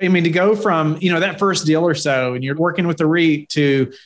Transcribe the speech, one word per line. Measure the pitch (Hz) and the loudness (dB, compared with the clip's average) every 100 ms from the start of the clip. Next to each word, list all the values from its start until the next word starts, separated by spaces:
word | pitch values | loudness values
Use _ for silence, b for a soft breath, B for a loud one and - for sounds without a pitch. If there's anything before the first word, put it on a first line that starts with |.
I | 190 | 0
mean, | 180 | 2
to | 170 | 2
go | 170 196 214 | 2 2 2
from, | 214 165 156 156 | 0 0 0 -2
you | 180 | -2
know, | 165 | 0
that | 185 175 | -2 0
first | 196 170 156 | -2 0 0
deal | 156 170 | 2 2
or | |
so, | 151 151 135 127 | 0 0 0 -2
and | 127 | -4
you're | 131 151 | -6 -2
working | 170 170 170 | -2 0 -2
with | 156 | 0
the | |
reit | 156 170 165 147 147 | 0 2 2 0 -4
to, | 151 143 139 127 B | 0 2 2 0 B